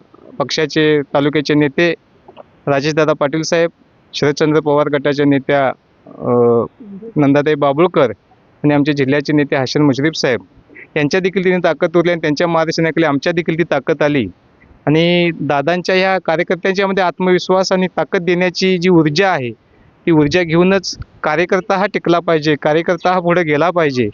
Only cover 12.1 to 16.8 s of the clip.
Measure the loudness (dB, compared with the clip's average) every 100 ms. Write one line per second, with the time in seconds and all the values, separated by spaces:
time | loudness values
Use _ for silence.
12.1 | 0 -2 -2 0 0 0 -2 -2 0 0
13.1 | 0 -2 -2 -2 -2 -2 -2 -2 0 0
14.1 | 0 -2 -8 _ _ _ -8 0 2 2
15.1 | 2 0 -2 -2 -2 0 -2 0 0 0
16.1 | -2 -2 -2 -2 -2 -2 -2